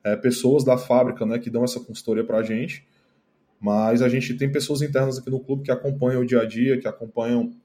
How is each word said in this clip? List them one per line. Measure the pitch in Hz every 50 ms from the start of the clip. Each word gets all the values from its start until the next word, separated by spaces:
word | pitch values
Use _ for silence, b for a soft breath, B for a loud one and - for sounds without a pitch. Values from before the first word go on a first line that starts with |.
| _
é, | 104 107
pessoas | 107 - 127 123 - - 123 139 147 131
da | 131 123
fábrica, | 123 - - 123 123 127 123 120 - 117
né, | 110 113 120
que | - 120
dão | 110 117 123
essa | 120 - 123
consultoria | - - 107 - - - 110 110 113
pra | - 110 110 110
gente, | 110 110 113 135 185 - - - _ _ _ _ _ _ _ _ _ _ _ _ _ _ _
mas | 104 104 104 107 110 113 117 120 127
a | 127
gente | 120 135 - - 123
tem | 131 139 139
pessoas | 139 147 139 - 147 139 151
internas | 143 143 135 135 135 131 135
aqui | - -
no | 131 131
clube | - - 139 139 139
que | -
acompanham | 123 - - 143 135 120 123 123 131 127 123
o |
dia | 120 123 120
a | 110
dia, | 110 110 113 123 135 131 123
que | - 110
acompanham | - - 117 110 - 117 117 117 120 120 117 120 - - _